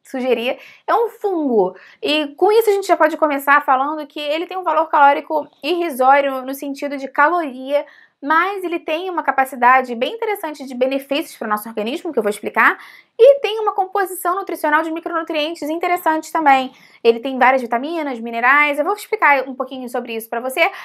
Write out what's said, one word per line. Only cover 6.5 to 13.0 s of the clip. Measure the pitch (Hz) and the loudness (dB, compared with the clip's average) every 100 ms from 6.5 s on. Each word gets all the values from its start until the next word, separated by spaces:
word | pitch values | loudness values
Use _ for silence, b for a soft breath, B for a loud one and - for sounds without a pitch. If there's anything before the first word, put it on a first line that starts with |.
sentido | 277 285 277 285 277 | -10 -10 -8 -8 -6
de | 269 | -4
caloria, | 269 294 349 311 254 262 285 294 b b _ | 2 2 2 -2 -8 -4 -2 -4 b b _
mas | 277 320 359 403 | 0 0 2 -2
ele | 359 339 | -6 -6
tem | - 311 370 | -4 -6 -4
uma | 339 | -2
capacidade | 285 269 262 269 240 262 254 | -2 0 -2 2 4 4 2
bem | 233 269 | -4 -4
interessante | 453 453 403 311 302 | -4 -4 -4 -6 -10
de | 269 | -10
benefícios | 247 262 269 269 277 311 - | -2 -2 -2 -4 -4 -4 -10
pro | 226 | -6
nosso | 214 226 | -4 -6
organismo, | 226 214 311 359 | -6 -6 -6 -4
que | 277 | -2
eu | |
vou | 208 | -2
explicar, | 208 214 226 254 381 B B | -4 -4 2 2 2 B B